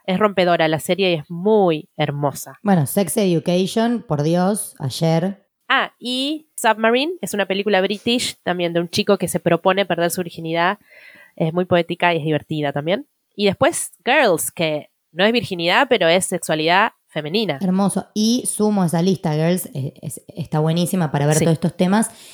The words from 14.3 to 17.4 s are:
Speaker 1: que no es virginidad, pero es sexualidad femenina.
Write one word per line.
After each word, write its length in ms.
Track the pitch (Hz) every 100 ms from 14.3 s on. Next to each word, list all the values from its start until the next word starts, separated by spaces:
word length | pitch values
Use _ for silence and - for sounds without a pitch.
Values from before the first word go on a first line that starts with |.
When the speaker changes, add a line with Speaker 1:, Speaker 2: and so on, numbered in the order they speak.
| 160 -
Speaker 1:
que 400 | - 165 151 - _ _
no 120 | 160
es 80 | 202
virginidad, 540 | 240 185 175 170 202 269
pero 180 | 220 170
es 160 | 175 180
sexualidad 640 | 180 - 160 156 180 220 - _
femenina. 520 | - 147 190